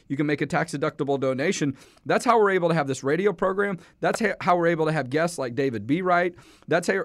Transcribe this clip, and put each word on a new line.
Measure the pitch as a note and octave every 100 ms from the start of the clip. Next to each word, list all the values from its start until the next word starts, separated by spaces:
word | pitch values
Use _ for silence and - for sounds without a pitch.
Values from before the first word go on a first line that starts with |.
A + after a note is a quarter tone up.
| _
You | C#3
can | D3+
make | D3
a | D3
tax-deductible | D#3 D#3+ D3 D3+ - C#3 C#3
donation. | C3+ B2+ D#3+ - D3 C3+ - _ C3+
That's | F#3+
how | A#3+ A#3
we're | G3+
able | F#3 E3+
to | E3
have | C#3
this | B2+
radio | C3 D#3+ G3+
program. | F3 F#3 F#3+ G3+ G3 - _
That's | E3 F#3
ha-, | G#3+ F3
how | - F3+
we're | E3+
able | E3 D#3
to |
have | D#3 B2+
guests | D3 E3 D#3
like | C3
David | A#2+ C#3 A2+ G#2+
B. | E3
Wright. | F3+ F3 F3+ - - - -
That's | D#3+ F3
how, | G3